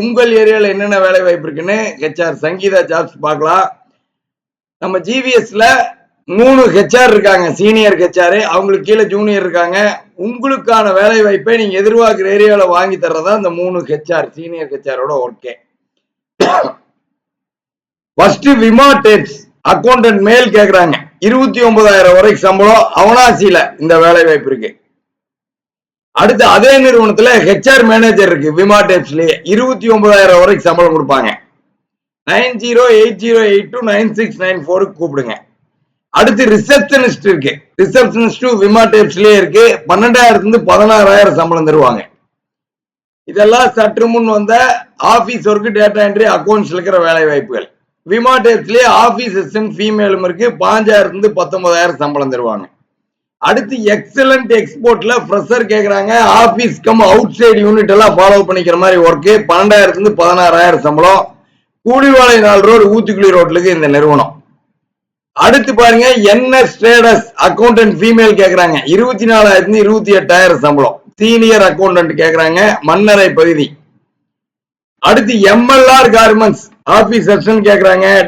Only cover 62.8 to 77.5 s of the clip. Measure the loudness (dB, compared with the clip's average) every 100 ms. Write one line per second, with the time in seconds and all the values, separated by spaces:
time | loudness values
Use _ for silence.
62.8 | 4 0 -2 0 2 2 2 0 -2 -2
63.8 | 0 0 2 0 -2 -10 _ _ _ _
64.8 | _ _ _ _ _ -2 0 0 0 2
65.8 | 2 4 2 2 2 2 2 0 0 0
66.8 | 2 4 4 0 -2 -4 -2 0 2 2
67.8 | 2 0 0 2 2 4 2 2 0 -2
68.8 | -2 -2 -2 -2 0 2 4 2 2 0
69.8 | 2 0 0 0 2 2 2 2 0 0
70.8 | -2 -4 _ -4 0 2 2 4 2 0
71.8 | 0 0 -2 -2 -2 0 -2 0 -2 -2
72.8 | -2 0 2 2 2 2 0 0 -4 -8
73.8 | _ _ _ _ _ _ _ _ _ _
74.8 | _ _ 0 0 0 0 2 2 2 4
75.8 | 4 4 4 4 4 2 0 -2 -10 _
76.8 | -2 0 0 -2 0 -2 0